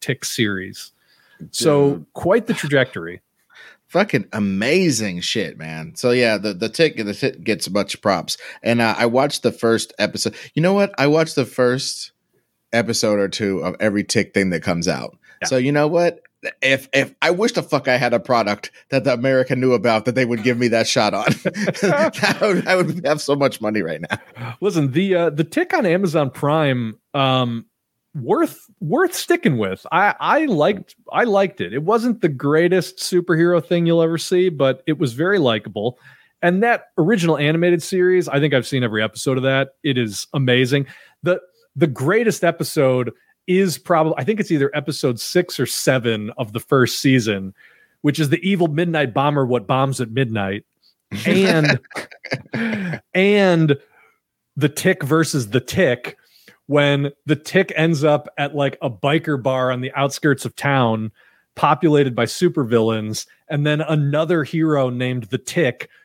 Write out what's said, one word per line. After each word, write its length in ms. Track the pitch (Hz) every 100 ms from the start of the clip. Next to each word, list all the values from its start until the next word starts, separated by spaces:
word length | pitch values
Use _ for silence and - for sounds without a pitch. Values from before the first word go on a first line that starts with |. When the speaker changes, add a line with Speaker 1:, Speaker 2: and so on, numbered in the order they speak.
Speaker 1:
Tick 240 | - 123 -
series. 680 | - 107 95 92 101 - _ _ _ _ - -
So 440 | - 127 143 143
Speaker 2:
Dude. 120 | 143 151
Speaker 1:
quite 340 | - 170 226 233
the 80 |
trajectory. 680 | 190 151 139 123 - 82 90 _ _ _ - - _ _
Speaker 2:
Fucking 380 | 170 208 131 101
amazing 880 | 110 101 95 117 175 180 113 104 87
shit, 380 | - 117 82 -
man. 360 | 80 80 82 -
So 140 | 123
yeah, 260 | 123 117 107
the, 140 | 104
the 140 | 90 110
Tick, 280 | - 160 156
the 180 | 104
Tick 280 | 98 131 -
gets 240 | 82 101 -
much 300 | 98 95 -
props. 360 | 104 90 80 - - -
And, 180 | - 117
uh, 140 | 113 101
I 100 | 117
watched 360 | 123 143 -
the 100 | 120
first 400 | - 117 113 - -
episode. 360 | 104 - 107 - -
You 80 | -
know 100 | 170
what? 200 | 202 196 202
I 80 | 139
watched 260 | 156 160 -
the 80 |
first 680 | 123 - 123 127 - - - _ _ _ _ _ -
episode 460 | 117 110 117 110 104
or 100 | 98
two 300 | - 104 95
of 160 | 82 85
every 220 | 107 101
Tick 300 | - 113 98
thing 160 | 101 95
that 120 | 85
comes 260 | 90 85 85
out. 280 | 71 57 - _ -
Speaker 1:
Yeah. 60 | -
Speaker 2:
So 80 | 131
you 160 | 131
know 140 | 147 151
what? 320 | 170 175 170 _ _ 113 -
If, 260 | 135 135 -
if, 200 | 135 131 -
I 80 | 156
wish 200 | 175 226
the 100 | 190
fuck 260 | - 143 131
I 80 | 123
had 180 | 123
a 60 | 117
product 500 | - 120 104 104 - - -
that 140 | 135
the 80 | 143
America 440 | 117 135 131 127 131
knew 160 | 127
about 320 | 120 117 110
that 100 | 127
they 100 | 127
would 200 | 120 120
give 140 | 113 120
me 100 | 123
that 180 | 113 113
shot 260 | 127 107
on. 140 | 98 123
<laughs> 60 | - 185 202 202 -
That 560 | 262 294 320 - 202 -
would, 280 | 214 180 -
I 80 | 185
would 280 | 156 165
have 160 | 143 151
so 140 | -
much 260 | 143 139 -
money 220 | 107 107
right 180 | 82 80
now. 540 | 80 - - - 120 117
Speaker 1:
Listen, 320 | 196 170 139
the, 220 | 135 196
uh, 160 | 175 170
the 140 | 151
Tick 300 | 160 - 359
on 120 | 359 202
Amazon 440 | 175 196 156 139
Prime, 680 | - 143 156 147 127 113 104 _
um, 520 | 143 135 131 123 117 - _ _ _ _
worth, 500 | 156 123 240 339 - _ -
worth 340 | 160 240 370
sticking 440 | - - 349 226 123
with. 280 | 98 95 -
I, 240 | 165 202 -
I 240 | 151 262
liked, 500 | 311 165 160 143 - _ -
I 120 | 170
liked 360 | 233 196 196 -
it. 120 | 87
It 100 | 120
wasn't 380 | 160 226 240 220
the 80 | 170
greatest 720 | 131 143 156 170 185 170 -
superhero 640 | - 180 175 160 175 175
thing 220 | 165 175 165
you'll 160 | 170
ever 160 | 165 165
see, 300 | - 180 185
but 340 | 147 135 131 -
it 120 | 151
was 160 | 143
very 240 | 117 175 202
likable. 600 | 131 110 107 101 110 - - - _ -
And 200 | 175 185
that 260 | 233 226 - -
original 420 | 160 220 165 147
animated 440 | 147 165 175 175
series, 460 | - 190 180 185 151
I 100 | 139
think 160 | 147
I've 120 | 139 113
seen 180 | 139
every 180 | 120 107
episode 340 | 110 - - 131
of 60 |
that. 280 | 131 135 135 _
It 160 | 156 127
is 280 | 113 98 -
amazing. 540 | 151 127 123 127 143 139 - - _
The, 180 | 165 180 - _ _
the 120 | 143 160
greatest 580 | 127 135 214 226 -
episode 680 | 170 165 151 160 135 127 120 - _ _ -
is 320 | 185 196 143
probably, 360 | - 165 160 160
I 60 |
think 160 | 131 214
it's 100 | -
either 200 | 156 139
episode 460 | 151 143 139 135 113
six 400 | - 180 175 -
or 60 | 123
seven 640 | - - 127 117 110 107 120
of 160 | 107
the 80 | 110
first 380 | - 139 120 -
season, 560 | 139 131 110 98 95 - - _ _ _
which 180 | 147 151
is 100 | 151
the 120 | 160
evil 280 | 185 196 165
Midnight 460 | 151 175 160 139
Bomber, 320 | 123 143 147 127
what 200 | 123 98
bombs 340 | 131 135 131
at 100 | 117
midnight. 540 | 117 127 110 98 101 - _ _ _ - 104
And, 540 | 110 185 190 165 151 131 - - - - - 135 -
Speaker 2:
<laughs> 480 | 226 226 220 185 143 _
Speaker 1:
and 640 | 180 196 208 190 170 156 135 _ _ _ _ _ _ _ -
the 120 | 143
Tick 340 | - 185 180
versus 480 | 139 160 160 147 107
the 100 | 127
Tick, 560 | - - 175 120 - - _ _ _ _ -
when 460 | 143 143 143 143 - -
the 100 | 151
Tick 360 | - 185 190 -
ends 260 | 160 156
up 260 | 151 147 - -
at, 180 | 143
like, 220 | 147 139 -
a 80 | 143
biker 500 | 107 139 160 160 139
bar 300 | 117 131 127
on 100 | 127
the 120 | 127
outskirts 520 | 139 139 - 151 135
of 120 | 117 -
town, 560 | 143 139 120 110 110 - _ _ _
populated 600 | - 147 151 165 147 139
by 100 | 117
supervillains, 1000 | 117 - 175 170 120 117 110 110 107 110 - _ -
and 160 | 147
then 160 | 147 151
another 640 | 156 156 143 147 160 175
hero 460 | 139 165 160 147 131
named 340 | 123 127 127
the 140 | 110 127
Tick, 500 | - - 135 - - _